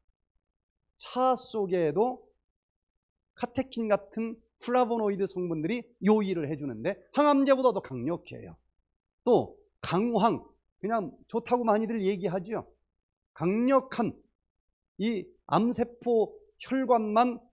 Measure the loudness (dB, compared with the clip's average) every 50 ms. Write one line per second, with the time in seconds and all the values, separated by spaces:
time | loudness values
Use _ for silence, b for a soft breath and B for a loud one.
0 | _ _ _ _ _ _ _ _ _ _ _ _ _ _ _ _ _ _ _ -14
1 | -14 -8 -2 0 2 2 2 0 -2 -6 -4 -4 -2 0 0 2 2 2 2 2
2 | 0 0 0 -6 -14 _ _ _ _ _ _ _ _ _ _ _ _ _ _ _
3 | _ _ _ _ _ _ _ -10 -10 -6 -6 -8 -8 -6 -6 -6 0 0 0 0
4 | -2 -8 -8 -8 -8 -8 -8 -14 _ _ _ _ -6 0 2 2 2 2 0 0
5 | 0 -2 0 -2 -2 -4 -4 -4 -4 -4 -4 -4 -2 -2 -4 -4 -6 -12 _ _
6 | 2 4 4 4 2 0 -2 -2 -2 -4 -6 -6 -6 -8 -8 -4 -4 -6 -6 -6
7 | -12 _ 0 2 4 4 4 4 4 4 2 4 4 2 2 0 -6 -6 -8 -6
8 | -4 -4 -6 -6 -10 -14 -16 -16 -16 -16 -18 -20 _ _ _ _ _ _ _ _
9 | _ _ _ _ _ 2 4 4 2 0 -8 -18 _ _ _ _ -8 -2 -2 0
10 | 0 0 2 2 2 2 2 0 -6 -14 _ _ _ _ _ _ -4 -2 -2 -2
11 | -4 -6 -10 _ -16 -8 -6 -6 -2 0 0 0 2 2 2 2 0 -2 -4 -2
12 | 0 0 -2 0 -2 -4 -4 -4 -6 -6 -8 -10 -10 -12 _ _ _ _ _ _
13 | _ _ _ _ _ _ _ -4 -2 0 0 2 2 4 4 2 2 0 -4 -4
14 | -2 -4 -4 -8 _ _ _ _ _ _ _ _ _ _ _ _ _ _ _ -4
15 | -2 -2 -2 -4 -6 -10 _ _ _ 0 0 2 2 2 0 0 -2 -4 -4 -6
16 | -2 0 2 2 2 0 -4 -16 -20 _ _ _ -8 -4 -2 -2 2 4 2 2
17 | 2 2 2 2 2 2 0 -6 -14 _